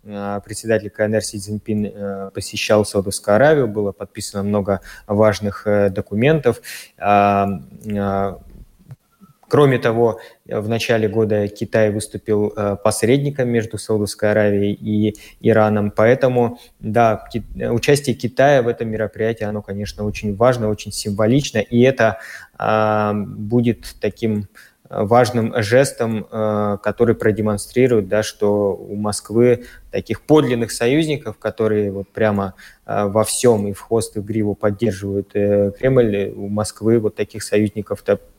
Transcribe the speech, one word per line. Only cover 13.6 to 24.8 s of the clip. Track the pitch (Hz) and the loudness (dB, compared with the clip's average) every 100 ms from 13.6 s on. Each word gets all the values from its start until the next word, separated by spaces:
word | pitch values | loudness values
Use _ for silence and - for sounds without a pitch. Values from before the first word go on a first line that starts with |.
| 107 107 | -2 -10
Саудовской | - 107 104 - 107 | -4 -2 -2 -2 0
Аравией | 107 104 101 101 | 2 2 2 0
и | 101 110 107 107 - - - | -2 -2 0 0 -2 -18 -2
Ираном. | 117 110 107 104 104 | 2 4 4 2 -2
Поэтому, | - 110 135 135 123 117 120 - _ | 2 2 4 2 2 0 -4 -20 _
да, | 113 110 117 107 - | -4 2 2 2 -6
ки-, | 117 - - 120 | -10 -10 -8 -4
участие | 117 - 143 143 117 | -2 2 2 2 -4
Китая | 120 - 135 143 | -6 2 4 4
в | 120 | 2
этом | 113 113 | -2 -4
мероприятии, | 110 107 - 110 113 | -4 -6 -2 -4 -2
оно, | 107 107 | -6 -6
конечно, | 104 101 104 - | -8 -8 -8 -6
очень | 104 104 107 98 | -6 -4 -6 2
важно, | 120 123 107 | 2 2 -2
очень | 104 - | -4 -8
символично. | - 110 101 110 131 139 110 | -8 -6 0 2 2 0 -4
И | 104 120 | 0 4
это, | 123 135 113 - - - - _ | 4 4 0 0 -12 -18 -20 _
а, | 107 107 107 107 107 | -2 0 2 2 0
будет | 104 98 104 104 120 120 110 - - | -2 -6 -10 -2 0 2 -2 -8 -8
таким | 107 - 113 107 101 - - _ | -8 -4 -4 -2 -6 -14 -20 _